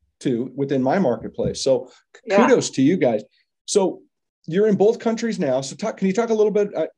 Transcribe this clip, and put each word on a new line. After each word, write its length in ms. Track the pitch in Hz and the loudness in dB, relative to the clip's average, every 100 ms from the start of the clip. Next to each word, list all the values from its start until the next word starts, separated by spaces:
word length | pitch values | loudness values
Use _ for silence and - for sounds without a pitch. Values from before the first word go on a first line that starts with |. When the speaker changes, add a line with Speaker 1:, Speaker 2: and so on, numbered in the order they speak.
| _ _ | _ _
Speaker 1:
to 300 | 147 117 135 139 | -4 -4 -4 -6
within 280 | 139 139 | -4 0
my 160 | 131 180 | 0 0
marketplace. 600 | 151 110 104 - 104 98 | 0 -2 -6 -6 -6 -4
So 260 | 135 127 - _ _ - - | 0 0 -2 _ _ -20 0
Speaker 2:
Yeah. 200 | 196 262 | 4 4
Speaker 1:
kudos 240 | 214 - | 4 0
to 100 | - | 0
you 160 | 135 185 | 2 2
guys. 260 | 139 110 - _ _ _ - | 2 0 -6 _ _ _ -2
So 360 | 202 190 - _ _ _ _ - | 0 0 -4 _ _ _ _ -6
you're 200 | 170 214 | 0 2
in 80 | 202 | 4
both 240 | 202 233 | 2 2
countries 400 | 233 226 226 185 | -2 -4 -4 -4
now. 220 | 151 127 | -2 -2
So 140 | 139 - | -4 -8
talk, 220 | 214 - | -8 -4
can 100 | 190 | -2
you 60 | |
talk 160 | 190 226 | 0 0
a 40 | |
little 180 | 220 214 | 2 2
bit, 240 | 208 202 - | 2 -2 -4
uh, 120 | 160 | -6